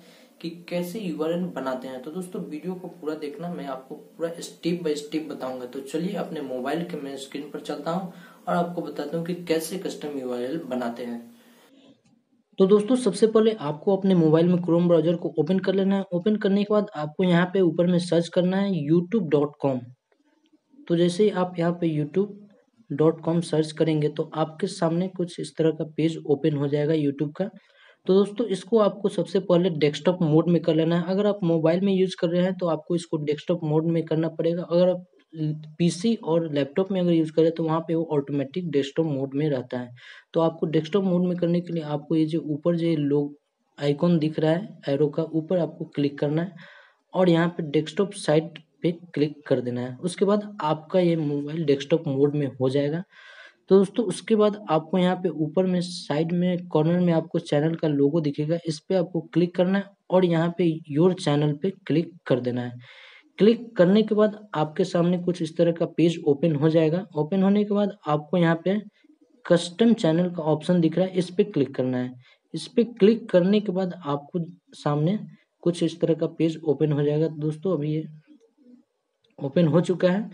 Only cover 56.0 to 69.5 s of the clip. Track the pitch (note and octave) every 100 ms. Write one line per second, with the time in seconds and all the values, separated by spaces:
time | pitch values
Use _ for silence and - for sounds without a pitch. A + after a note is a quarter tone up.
56 | - D3 E3 F3 F3+ F3 - D#3 D#3+ F3
57 | F3 D#3+ D#3 D#3+ - D3 D#3+ E3 D#3+ C#3+
58 | C#3+ E3+ D3 D3+ D3+ E3+ E3 D3+ - F#3+
59 | F3 E3 - D#3+ F3 - F3+ G3 G3 _
60 | - F#3 F3+ E3 E3+ E3+ E3+ D#3 D#3 C#3+
61 | F#3 F3 D3+ D3 D3 D3 F#3+ - - D#3
62 | E3+ - - B2 B2 B2 A#2+ B2 - -
63 | - - _ - G#3 A3 - - F3 G#3+
64 | A3 G#3 G#3+ - - D3+ D3+ - F3+ F3
65 | F3 F3+ F3 E3+ D#3 - E3+ E3 D#3+ -
66 | E3 E3 D3 C#3 F3 C#3 D#3+ E3 D#3 F3
67 | - D3 D3+ G3 F#3+ G#3 G#3 G3+ G3+ -
68 | D3+ D3+ D3+ F#3 E3 E3 F3+ G#3 - _
69 | _ _ _ _ -